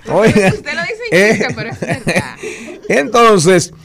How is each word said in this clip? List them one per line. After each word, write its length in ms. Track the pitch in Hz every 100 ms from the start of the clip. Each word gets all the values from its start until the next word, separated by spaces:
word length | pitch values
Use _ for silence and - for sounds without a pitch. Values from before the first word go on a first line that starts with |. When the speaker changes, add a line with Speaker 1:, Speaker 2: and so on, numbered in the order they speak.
| -
Speaker 1:
oigan, 420 | 160 220 214 190
Speaker 2:
Usted 200 | - 285
lo 80 | 320
dice 200 | 349 440 466
en 80 | 175
Speaker 1:
eh, 120 | 208 214
Speaker 2:
chiste, 160 | 262 220
pero 140 | 220
es 100 | 233
verdad. 560 | - 262 214 170 135 113 - -
Speaker 1:
<laughs> 280 | - - -
entonces, 840 | - 247 233 226 202 156 180 - -